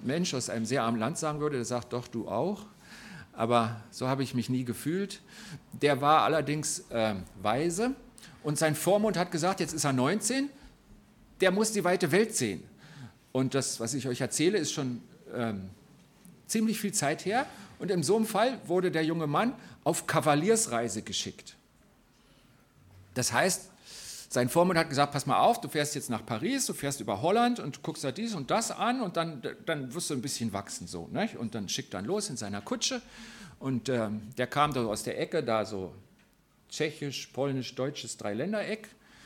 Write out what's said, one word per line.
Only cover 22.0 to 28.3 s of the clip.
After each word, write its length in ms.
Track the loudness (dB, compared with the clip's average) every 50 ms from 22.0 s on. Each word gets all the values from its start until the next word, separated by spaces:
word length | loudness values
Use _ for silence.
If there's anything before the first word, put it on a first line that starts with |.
| _ _ _ _ _ _ -20 _ _ -20 _ _ _ _ _ _ -20 -20 -20 -20 -16 -8 -4
Das 200 | -2 0 2 4
heißt, 360 | 4 4 4 4 0 -6 -12 -20 -20 -20 -18 -18 -16 -14 -14 -14 -14 -8 -2
sein 200 | 2 2 2 4
Vormund 300 | 6 6 6 6 6 4
hat 100 | 4 4
gesagt, 240 | 4 2 2 2 2
"Pass 140 | -2 2
mal 120 | 4 4 6
auf, 220 | 6 6 4 4
du 80 | -2 -4
fährst 240 | -2 0 0 0 -2
jetzt 160 | -6 -4 -4
nach 160 | -4 -4 -2
Paris, 400 | -2 -4 -2 0 0 0 0 -2
du 80 | -2 -4
fährst 280 | -4 -4 -4 -4 -4
über 200 | -2 -2 -2 2
Holland 380 | 2 4 4 4 4 4 2 0
und 240 | -4 -8 -8 -8 -8
guckst 200 | -8 -6 -4 -4
da 80 | -4
dies 220 | -4 -4 -6 -6